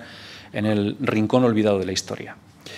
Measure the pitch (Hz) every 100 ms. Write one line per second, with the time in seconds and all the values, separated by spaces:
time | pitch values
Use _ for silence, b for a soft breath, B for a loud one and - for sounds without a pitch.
0 | B B B B B - 107 107 101 -
1 | 135 107 107 127 127 107 107 101 92 92
2 | - - - - - - B